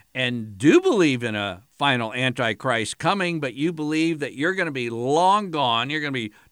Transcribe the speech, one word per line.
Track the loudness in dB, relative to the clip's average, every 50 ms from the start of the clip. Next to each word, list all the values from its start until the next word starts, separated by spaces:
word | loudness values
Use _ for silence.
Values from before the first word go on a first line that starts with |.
| _ _ _
and | -2 -2 -2 -2 -4 -8 -10 -8 2
do | 4 6 6 6
believe | 6 4 4 4 4 4 2 0
in | -2 -2 -2
a | -2 -2 -4 -4 -8 -14 _ _ _
final | 0 2 2 2 0 -4 -4
Antichrist | -2 -2 -2 -2 0 -2 -2 -2 -2 -2 0 0 0 0 -4 -6 -4
coming, | -2 0 0 0 0 -2 -2 -2
but | -4 -6 -4
you | -2 -2 -2 -2
believe | -2 -4 -2 0 0 0 0 0 -2
that | -6 -8 -6
you're | -4 -2 -2 0
gonna | -2 -4 -4
be | -2 -4 -4 -4
long | -4 -4 -2 2 2 4 4 4 2 2 0 -2
gone, | -2 0 0 2 2 0 0 -2
you're | -4 -4
gonna | -4 -4
be | -4 -4 -6 -6 -10 -14 _ _